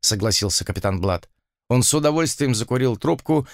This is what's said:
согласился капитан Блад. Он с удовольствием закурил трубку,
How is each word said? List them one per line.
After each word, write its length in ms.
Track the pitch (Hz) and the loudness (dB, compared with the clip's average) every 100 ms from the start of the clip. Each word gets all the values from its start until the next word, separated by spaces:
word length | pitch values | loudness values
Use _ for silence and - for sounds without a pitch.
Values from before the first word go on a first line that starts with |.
согласился 640 | - 107 110 - 101 - - | -2 0 0 0 0 -2 -4
капитан 360 | 92 101 95 | -4 -2 -2
Блад. 280 | 95 90 - _ _ _ _ | -2 -2 -6 _ _ _ _
Он 140 | 123 | 2
с 100 | - | 4
удовольствием 640 | 151 151 151 156 - 143 110 | 2 2 2 0 0 0 0
закурил 400 | 113 127 131 110 | -2 0 0 0
трубку, 520 | 151 165 - 156 135 | -2 -2 0 -2 -2